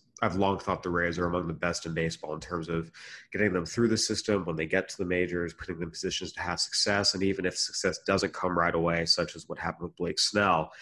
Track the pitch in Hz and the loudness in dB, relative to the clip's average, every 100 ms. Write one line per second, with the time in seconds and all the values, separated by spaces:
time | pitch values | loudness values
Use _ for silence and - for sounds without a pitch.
0 | _ - 113 90 98 95 - 90 90 87 | _ -2 0 2 2 2 -2 -2 0 0
1 | 87 85 87 87 85 78 87 85 85 82 | 0 0 0 0 -2 -2 -2 -2 -4 -2
2 | 82 82 76 78 - 87 82 82 82 - | -2 -4 -8 -8 -6 -6 -2 -4 -4 -10
3 | - - - 95 104 90 82 - 117 110 | -18 -18 -10 2 2 2 -2 2 4 4
4 | - 107 - 101 85 78 80 95 - - | 2 -2 2 0 2 -2 0 0 0 -4
5 | 90 90 90 87 85 - - 85 85 - | 0 2 2 0 -4 -6 -8 -6 -6 -4
6 | 92 - 85 - 87 87 - - - 101 | -4 -4 -6 -6 -4 -2 -2 0 2 4
7 | 101 95 98 95 90 - - - 95 82 | 2 2 2 2 -2 -2 -4 0 -2 -2
8 | - 95 95 - 92 87 85 82 85 82 | 2 2 2 0 0 2 4 4 2 2
9 | 82 - 82 82 - 85 85 85 85 - | 2 2 0 -4 -10 -6 -4 -4 -10 -4
10 | 85 - - 104 101 85 78 - | -4 0 0 4 4 4 2 -6